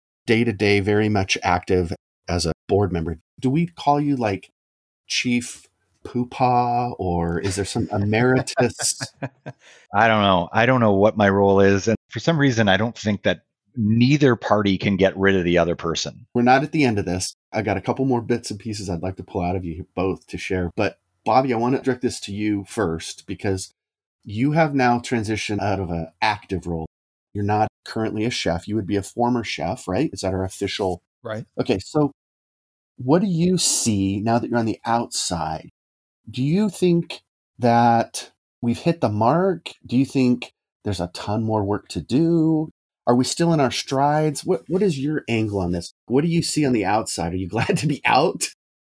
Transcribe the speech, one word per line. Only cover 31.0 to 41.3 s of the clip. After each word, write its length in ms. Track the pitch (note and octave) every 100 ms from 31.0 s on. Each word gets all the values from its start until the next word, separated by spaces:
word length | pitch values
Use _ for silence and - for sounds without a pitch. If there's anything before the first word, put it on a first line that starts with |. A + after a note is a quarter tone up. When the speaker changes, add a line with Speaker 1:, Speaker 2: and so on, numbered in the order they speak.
| _ _
Speaker 3:
Right. 240 | A2+ A2 - -
Speaker 1:
Okay, 200 | - G2
so 320 | - D3+ D3 - _ _ _ _ _ _ _ -
what 220 | B2+ E3+
do 40 | G#3+
you 280 | E3 F3 F3+
see 640 | - - A#2 G2+ G2 G2
now 180 | A2 A#2+
that 120 | A#2
you're 80 | A#2
on 80 | A2+
the 140 | -
outside? 880 | A2+ A#2 A#2 - - F2 D#2 D#2+ - _ _ _ _ _ -
Do 120 | A2
you 260 | C#3 F3+ G#3+
think 540 | - F3+ E3+ E3 - _ _ _ -
that 720 | A#2 A#2 A#2+ A#2 A2+ - - _ _ _
we've 180 | A#2+ A#2
hit 220 | E3+ E3+
the 80 | B2
mark? 640 | G#2 A#2 D#3+ F#3+ E3 - -
Do 120 | - A#2+
you 80 |
think 480 | C3+ C#3 B2 B2 - _ _ _
there's 160 | G#2 F#2
a 80 | F2
ton 340 | - -